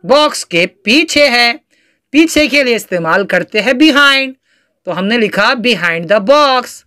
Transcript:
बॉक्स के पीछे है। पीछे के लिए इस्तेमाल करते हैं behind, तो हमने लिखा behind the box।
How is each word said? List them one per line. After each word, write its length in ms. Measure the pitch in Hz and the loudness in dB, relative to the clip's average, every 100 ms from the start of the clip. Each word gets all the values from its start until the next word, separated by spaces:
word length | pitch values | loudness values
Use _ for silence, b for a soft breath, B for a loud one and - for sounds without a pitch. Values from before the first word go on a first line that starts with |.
बॉक्स 400 | 170 269 302 - | 2 2 2 -4
के 220 | - 170 180 | -4 -2 -2
पीछे 600 | _ - 262 339 285 285 | _ 0 0 2 0 2
है। 320 | 240 240 285 _ _ _ _ _ | 2 0 -2 _ _ _ _ _
पीछे 340 | 277 330 - 302 | 0 2 2 0
के 160 | 277 | 0
लिए 120 | 254 226 | 0 -2
इस्तेमाल 500 | - 180 165 180 196 | -4 -6 -2 -2 0
करते 340 | 185 180 214 | -4 -2 -4
हैं 140 | 208 | -2
behind, 600 | 262 311 277 285 269 269 262 _ _ _ _ - | 2 2 4 2 2 -4 -10 _ _ _ _ -10
तो 40 | |
हमने 260 | 170 196 233 | -6 -2 -2
लिखा 340 | 214 - 214 262 | -2 0 -2 0
behind 500 | 220 202 170 165 170 | -2 -2 -2 -4 -2
the 160 | 208 196 | -2 2
box। 540 | 285 285 254 247 - | 2 2 0 -4 -18